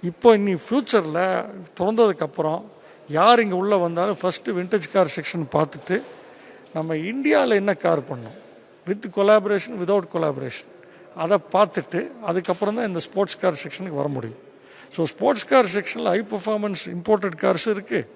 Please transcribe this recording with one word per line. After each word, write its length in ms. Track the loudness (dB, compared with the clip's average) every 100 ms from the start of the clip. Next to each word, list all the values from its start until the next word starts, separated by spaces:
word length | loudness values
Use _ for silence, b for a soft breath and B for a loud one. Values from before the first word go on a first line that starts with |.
இப்போ 260 | -8 4 6
இனி 200 | 6 4
ஃபியூச்சர்ல 640 | -2 0 -2 2 0 0 -2 -2 -2 -6 -12 -18
திறந்ததுக்கப்புறம் 840 | -4 -2 4 4 2 -4 -2 -2 -2 -8 -20 B B -6
யார் 320 | 2 6 6
இங்க 160 | 4 0
உள்ள 180 | 2 2
வந்தாலும் 420 | 2 0 -2 0
ஃபர்ஸ்ட் 280 | -2 -2 -4
விண்டேஜ் 360 | -4 -2 -2 0
கார் 140 | 2 2
செக்ஷன் 380 | 0 -6 -6 -2
பார்த்துட்டு, 460 | 0 -2 -4 -4 -4 -4 -20 B B B B B
நம்ம 200 | -8 -4 -4
இந்தியால 520 | -4 -2 2 4 4
என்ன 200 | 2 2
கார் 280 | 0 2 0 -2
பண்ணோம், 280 | -10 -12 -16 -20 -20 -20 -18 -8
with 160 | -8 -6
collaboration, 600 | 0 6 6 6 -2 -2 -6
without 280 | 0 0 0
collaboration, 580 | -2 -2 -2 -6 -10 -14 -20 B B B -6
அதை 220 | 0 0 2
பார்த்துட்டு 480 | 2 2 0 -4 -6 -6 -8
அதுக்கப்புறம் 520 | -4 -2 0 -2 0 -2
தான் 120 | -2
இந்த 100 | -2
ஸ்போர்ட்ஸ் 360 | -4 -2 -2 0
கார் 240 | -2 -2
செக்ஷனுக்கு 380 | -6 -8 -8 -4
வர 60 | -4
முடியும். 320 | -4 -8 -12 -20 -20 B B B
So, 120 | -2
ஸ்போர்ட்ஸ் 400 | -2 0 0 0
கார் 220 | 4 4 4
செக்ஷன்ல 420 | 0 -4 -4 0
ஹை 140 | 0
பர்ஃபார்மன்ஸ் 600 | -2 -6 -2 -2 -2 -4 -6
இம்போர்ட்டட் 480 | -8 0 0 0 -2
கார்ஸ் 300 | 0 2 0
இருக்கு. 340 | -2 -2 -4 -4